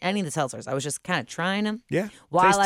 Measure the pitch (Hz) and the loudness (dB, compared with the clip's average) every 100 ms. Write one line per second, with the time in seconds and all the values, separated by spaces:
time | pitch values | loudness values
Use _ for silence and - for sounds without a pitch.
0 | 180 202 156 160 131 110 104 135 143 - | -4 -2 -2 -2 -2 -4 -6 -4 -4 -6
1 | - 165 113 - 180 202 214 220 - 156 | -4 -4 -4 -4 -2 -2 -2 -4 -4 -4
2 | 208 - _ 165 185 202 | -4 -10 _ 4 6 6